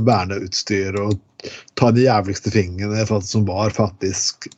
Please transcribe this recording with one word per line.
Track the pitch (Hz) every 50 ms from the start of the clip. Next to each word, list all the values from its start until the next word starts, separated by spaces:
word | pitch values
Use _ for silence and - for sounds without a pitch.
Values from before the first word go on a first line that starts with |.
| 110
verneutstyr | 127 117 98 90 95 98 98 92 92 - - - - 107 98 95 95 95
og | 101 101 104 101 92 - _ _ - - - - - - - _
ta | - 127 117
de | 117 120 127
jævligste | 131 113 104 92 98 95 - - 107
fingrene | 104 110 92 87 87 90 104 104 107
jeg | 110 110 104
fant | 110 101 92
som | - - 110 107
var, | 95 90 98 107 107
faktisk, | - - 107 95 - _ 95 95 92 - - - - _ - - -